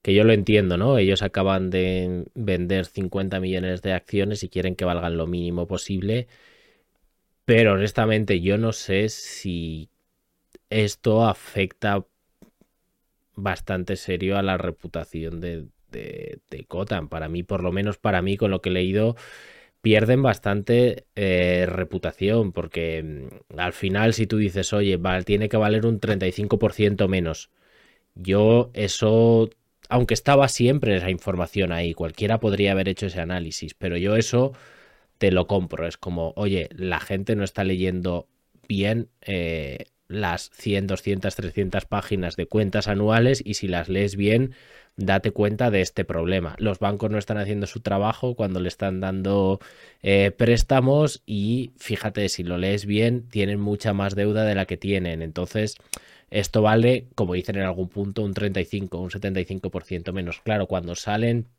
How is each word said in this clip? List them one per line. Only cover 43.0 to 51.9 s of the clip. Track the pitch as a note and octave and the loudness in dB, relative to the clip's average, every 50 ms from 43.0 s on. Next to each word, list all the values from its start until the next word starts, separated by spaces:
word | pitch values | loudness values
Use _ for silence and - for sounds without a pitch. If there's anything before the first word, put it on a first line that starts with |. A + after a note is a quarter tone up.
| G#2 G#2+ A2 A#2 A#2 B2 C3+ B2 - | 2 2 4 4 4 4 2 0 -2
y | - G#2 | -8 -6
si | - - | -6 -4
las | F#2+ F2 E2+ E2 | -4 -4 -4 -4
lees | - F#2 G2 G2+ G2+ G2 | -2 0 0 0 0 0
bien, | G2+ G2+ G#2 A2 A#2+ C3+ C3 B2+ - - - - - - _ _ | 0 2 4 4 4 2 0 -6 -14 -20 -20 -20 -20 -20 _ _
date | - G2+ F#2 F#2+ G2 - A2 | -4 0 0 0 2 0 -2
cuenta | F#2 - G#2 G#2 G#2+ G#2 B2+ A#2+ | 0 2 0 0 2 2 0 2
de | G#2 F#2+ | 4 2
este | F#2 - _ - F#2 | 2 0 _ -6 -4
problema. | - E2+ E2 E2 F2 F#2+ F#2 F2 D#2 - | -4 -4 -2 0 0 0 0 -2 -4 -6
Los | - G#2 G#2+ F#2+ - | -2 -2 -2 -2 0
bancos | A2 G2 G2+ G2+ A2 G#2+ | -2 -2 -2 -2 -2 -2
no | G#2+ | -2
están | G#2 G2+ - G#2+ | -2 -2 -2 -4
haciendo | G#2 G2+ G2+ G#2+ G2+ G2+ | -4 -2 -2 -2 -4 -4
su | - - A2+ | -6 -8 -8
trabajo | - G2+ G2 G2 G2+ A2 A2+ - - B2+ A#2+ | -4 -2 0 2 2 0 -2 -2 -4 -4 -2
cuando | - A2 G2 F#2 F2+ | -2 -2 -2 -2 -2
le | F2+ F2 | -4 -4
están | - - G2+ G2 F#2 F#2 | -4 -4 -4 -4 -4 -4
dando, | F#2+ F#2+ F#2+ F#2+ F#2 G2 G2+ G2+ F#2+ F#2+ G2 G2 - - - - - - _ _ - | -4 -4 -4 -2 -2 0 2 2 4 2 2 0 -4 -18 -20 -20 -20 -20 _ _ 0
eh, | G2 G2 G2 G2 G2+ | 4 4 4 4 2
préstamos, | - - A#2+ A2+ A#2 A2+ - - C3+ C3 B2 C3 C#3 D3 D3+ C#3+ - - _ | 2 2 4 4 4 4 4 4 4 4 4 4 4 4 2 2 0 -6 _
y | - G#2+ G2+ G2+ G#2+ A#2 B2+ B2 - _ | -6 -4 -2 0 0 0 -2 -4 -8 _
fíjate, | _ - - | _ -8 -6